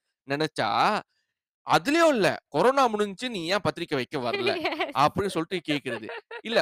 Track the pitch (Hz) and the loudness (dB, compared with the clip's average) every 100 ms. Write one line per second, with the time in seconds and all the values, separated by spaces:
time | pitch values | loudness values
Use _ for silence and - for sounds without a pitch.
0 | _ _ - 143 156 - 113 110 160 208 | _ _ -8 -4 -2 -2 -2 2 2 0
1 | - _ _ _ _ _ - 143 175 311 | -6 _ _ _ _ _ 0 2 2 4
2 | 330 262 165 117 - 147 214 269 254 214 | 4 4 2 0 -4 2 4 4 2 2
3 | 208 190 247 220 165 202 160 151 170 147 | -4 -4 -8 -6 -2 -2 -2 -4 -4 -4
4 | 120 147 127 101 120 - 320 311 349 277 | -2 -4 -2 -2 -2 -2 -4 -4 -2 2
5 | 147 - 196 170 165 185 - 147 - 117 | 2 2 -2 -2 -4 -6 -4 -4 -4 -8
6 | 110 466 - 466 214 226 | -10 -14 -14 -14 -2 0